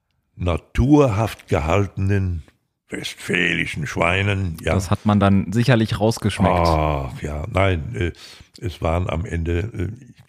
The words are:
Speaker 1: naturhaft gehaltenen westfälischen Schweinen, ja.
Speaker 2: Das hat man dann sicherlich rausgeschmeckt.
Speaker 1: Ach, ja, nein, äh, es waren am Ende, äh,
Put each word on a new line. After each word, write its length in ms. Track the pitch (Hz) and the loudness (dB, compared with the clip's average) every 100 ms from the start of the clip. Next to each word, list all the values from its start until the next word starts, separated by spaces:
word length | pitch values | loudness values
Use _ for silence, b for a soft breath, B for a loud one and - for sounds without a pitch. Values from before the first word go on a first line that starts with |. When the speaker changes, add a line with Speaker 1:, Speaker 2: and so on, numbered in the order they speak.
| _ _ _ - | _ _ _ -6
Speaker 1:
naturhaft 1120 | 87 82 - - 123 147 139 101 110 - - | -4 -4 -2 0 4 6 4 2 -2 -6 -2
gehaltenen 920 | 90 78 95 95 - 98 101 95 82 - _ _ _ _ | -2 2 0 0 -2 0 0 0 -4 -8 _ _ _ _
westfälischen 960 | - - - - 90 87 85 82 - 71 | -10 -10 -10 -4 0 0 0 -4 -6 -6
Schweinen, 720 | - 85 92 101 98 92 80 | -2 0 0 0 0 -2 -4
ja. 120 | 82 | -2
Speaker 2:
Das 160 | 87 95 | -2 0
hat 160 | 104 107 | -2 2
man 140 | 104 | 4
dann 320 | 98 98 - | 4 4 2
sicherlich 480 | 107 117 120 113 - | 2 4 4 2 0
rausgeschmeckt. 540 | 107 113 104 - 95 90 85 | 0 0 -2 2 2 4 4
Speaker 1:
Ach, 540 | 80 76 73 67 - | 2 2 -2 -6 -8
ja, 240 | 78 76 73 | -8 -6 -4
nein, 420 | - 95 87 71 | 0 2 0 -4
äh, 180 | - 87 B B B B - | -4 -6 B B B B -12
es 200 | 107 - | -10 -4
waren 300 | 85 85 92 | -2 0 -2
am 140 | 82 | -4
Ende, 340 | - - 82 87 | -6 -4 -2 -4
äh, 300 | 113 104 98 110 - - | -4 -6 -8 -10 -18 -20